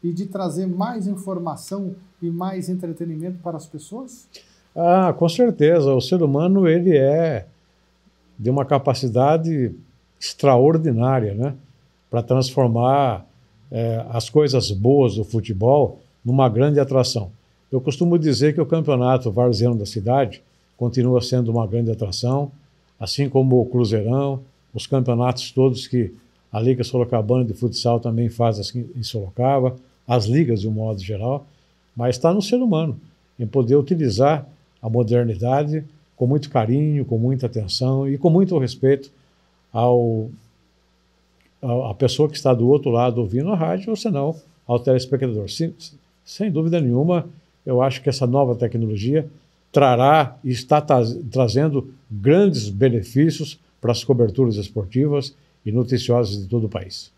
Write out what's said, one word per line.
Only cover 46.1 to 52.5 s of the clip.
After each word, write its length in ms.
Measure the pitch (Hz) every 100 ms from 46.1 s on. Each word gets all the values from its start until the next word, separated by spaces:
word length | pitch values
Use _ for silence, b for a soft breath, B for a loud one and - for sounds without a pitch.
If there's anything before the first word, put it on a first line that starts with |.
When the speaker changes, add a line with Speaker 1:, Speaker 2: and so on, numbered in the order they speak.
| _
Speaker 2:
sem 280 | _ - 220
dúvida 280 | 151 160 170
nenhuma, 480 | 135 120 160 175 170 B B B -
eu 160 | 123
acho 200 | 135 131
que 80 | -
essa 180 | 127 123
nova 280 | 131 135 113
tecnologia 680 | 117 113 113 107 110 151 151 b b b _
trará 680 | - 139 120 135 156 131 -
e 80 | 131
está 300 | 120 - 151
traz-, 360 | 151 135 113 117 123
trazendo 600 | 131 123 110 156 139 - - _
grandes 580 | 104 107 170 202